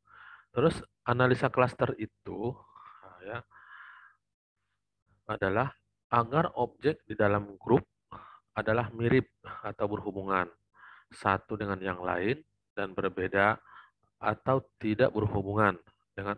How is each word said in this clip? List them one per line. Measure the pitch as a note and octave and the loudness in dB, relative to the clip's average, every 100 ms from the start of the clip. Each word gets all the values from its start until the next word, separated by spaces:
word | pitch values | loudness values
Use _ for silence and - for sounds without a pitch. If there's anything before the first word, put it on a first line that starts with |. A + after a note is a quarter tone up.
| _ - - - _ B2 | _ -20 -20 -20 _ 0
Terus | D#3 - - _ | 0 0 -12 _
analisa | - A#2+ B2+ B2 C3 | -2 2 4 4 0
cluster | - B2 - A#2+ - | 2 2 2 -2 -2
itu, | G#2+ _ - F2+ A#2 C#3 - - - - | -8 _ -12 -6 -6 -8 -16 -20 -20 -20
nah, | F#2+ F2+ | -20 -18
ya, | F#2 A#2 - - - - - - - _ _ _ _ _ _ _ _ _ _ _ - | -12 -12 -14 -20 -20 -20 -20 -20 -20 _ _ _ _ _ _ _ _ _ _ _ -8
adalah | G#2+ G2 G2+ C3+ - _ _ - | -2 0 0 -2 -6 _ _ 0
agar | A#2 A2+ C#3+ E3+ - | 0 2 0 0 -2
objek | A#2+ - D3 D#3+ | -4 -2 -2 -2
di | - G#2+ | -6 2
dalam | G#2 G2+ G2+ G2 | 2 2 -2 -6
grup | - A#2+ - _ - - - - _ - | 2 2 2 _ -20 -20 -20 -20 _ -4
adalah | G#2+ A2+ A2 A2+ | 0 0 -2 -2
mirip | A#2 B2+ - _ | 2 2 2 _
atau | - - G#2+ - G#2 | -18 -12 -10 -4 -4
berhubungan | G#2 G2+ F#2+ F#2+ F#2+ F2 - _ _ - - _ | -4 -6 -6 -2 0 -2 -8 _ _ -20 -20 _
satu | - G#2 F#2+ - G#2+ | -4 0 0 -2 -6
dengan | G2+ F#2+ | -4 -4
yang | F#2+ F2+ | -4 -4
lain | F2+ F2+ G2 D3 - _ _ | -2 -2 -2 -2 -8 _ _
dan | - G2 F#2 | -8 -8 -4
berbeda | F#2+ F2+ F#2 G2 G2+ A2+ - - - _ _ - | -4 -4 -2 2 2 0 -8 -20 -20 _ _ -6
atau | G#2+ G#2+ - C3+ - - | -4 -2 0 -2 -2 -8
tidak | A2 G#2 - | -4 2 2
berhubungan | G#2 G#2 G2+ G2 G#2 G#2 F2 _ _ _ - | 2 -2 -2 -2 2 2 2 _ _ _ -10
dengan | G2 | -8